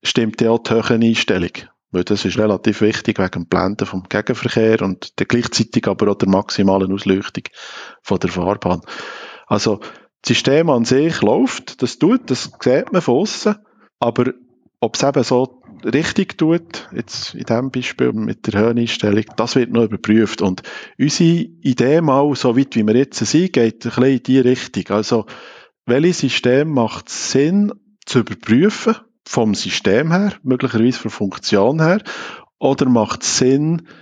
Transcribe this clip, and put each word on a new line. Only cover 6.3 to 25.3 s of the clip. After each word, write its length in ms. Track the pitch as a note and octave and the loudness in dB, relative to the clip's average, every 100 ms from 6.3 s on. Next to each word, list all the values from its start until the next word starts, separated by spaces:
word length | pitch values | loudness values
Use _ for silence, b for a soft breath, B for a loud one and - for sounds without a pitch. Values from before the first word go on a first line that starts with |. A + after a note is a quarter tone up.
| F#2+ - - G2 F#2+ F#2+ | 2 0 0 2 2 0
Ausleuchtung 520 | G2 - F#2+ - - - B B B B B | -2 0 0 0 -10 -12 B B B B B
von 180 | - F#2 | -4 -2
der 120 | F2 | -2
Fahrbahn. 500 | F2 F2+ G2+ F2 E2+ - B B B B B B | -2 -2 -2 -2 -2 -6 B B B B B B
Also 360 | G#2 A2+ G2+ B B B _ | -2 0 -4 B B B _
das 60 | - | -2
System 420 | A#2+ - D3 E3 | 0 2 2 4
an 120 | B2 | 2
sich 380 | A#2 C3 D#3+ D#3+ | 2 2 2 0
läuft, 640 | G#2 D3 B3+ - - - | 2 2 0 -2 -12 -6
das 160 | B2 - | -4 0
tut, 320 | E3 B3+ - | 2 2 0
das 200 | C3 - - | -6 -6 -4
sieht 320 | B2 C#3 - | 0 0 0
man 120 | F#3 | -2
von 160 | D3 B2+ | 2 0
aussen, 380 | G#3 - G#3+ G#3 _ b b - | 0 -2 -2 -4 _ b b -4
aber 360 | A#2+ A#2 B2 - _ _ _ - | -2 0 -2 -2 _ _ _ -6
ob 140 | A2+ - | -4 -2
es 80 | |
eben 200 | C3+ C#3 | 0 0
so 380 | A#2 B2+ C3 _ - - A2+ | 2 0 0 _ -20 -12 -2
richtig 520 | C3+ E3 - F#3 - | -2 -2 -2 -4 -2
tut, 520 | D#3+ E3+ E3+ - - | 0 0 -4 -18 -14
jetzt 400 | A#2 - - - | -12 -10 -10 -12
in 120 | - - | -10 -4
diesem 260 | A#2 C3 | -2 -2
Beispiel 400 | B2+ B2 - B2 | -6 -6 -2 -2
mit 340 | G#2+ G#2+ - - | 0 -4 -6 -4
der 140 | G2+ | 2
Höheneinstellung, 640 | A2+ A#2+ A#2 - G#2+ G#2 - - | 2 2 -2 -2 0 0 0 -4
das 180 | A#2 C3 | 0 0
wird 160 | A#2+ | 0
noch 120 | A#2 | 2
überprüft. 580 | A2 G#2 - A2 G#2+ - | 0 -2 2 2 2 0
Und 220 | G2 F2+ - B B B | -2 -2 -8 B B B
unsere 300 | D3 - E3 | -2 2 2
Idee 720 | E3+ - - C#3 B2 B2 D#3+ | 2 -2 -6 -2 0 2 2
mal, 340 | D#3+ C3+ D3 C#3+ | 4 2 2 0
so 220 | B2+ A#2+ | 0 2
weit 180 | C3+ A#2 | 0 0
wie 100 | G#2+ | 2
wir 100 | A#2 | 2
jetzt 220 | - - | 2 -2
sind, 360 | A2 D#3 F#3 | 0 0 2
geht 320 | C3 A2+ - A#2 | 2 0 0 -6
ein 40 | |
bisschen 140 | - | 0
in 200 | C3 C3 | 2 2
die 160 | - C3 | 2 4
Richtung. 440 | B2 B2+ - G2+ - | 4 2 -2 -8 -2
Also, 360 | G#2 G#2+ A#2 - | -2 0 -2 -2